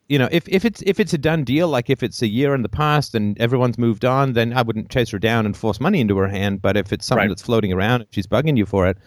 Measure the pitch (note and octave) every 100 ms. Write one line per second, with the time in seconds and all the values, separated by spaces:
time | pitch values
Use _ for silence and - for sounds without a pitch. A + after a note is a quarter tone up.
0 | _ C#3 B2+ E3+ - F#3+ A3+ - - G3+
1 | F#3+ E3 D#3 E3 B2+ C#3+ F3 C3 A#2+ C3+
2 | A2+ - A#2 A2 C#3 C#3 G#2 - D3+ D3
3 | - A2+ G#2 G2+ A#2 B2+ B2 A#2+ A#2 G#2+
4 | B2+ C3 C#3 A#2+ A#2 B2 A#2 A2 - C3
5 | A2+ G2+ A2 A#2 G#2+ G2 A2 G2+ C#3+ G3+
6 | G#2+ G2 G2 G2 G2+ G2 G2 G2+ F#2+ G#2+
7 | - B2 G2+ F2+ - A2+ G#2 F2+ G2+ B2
8 | A2 - - G#2+ D#3 C3 G2 G2 F2+ F#2+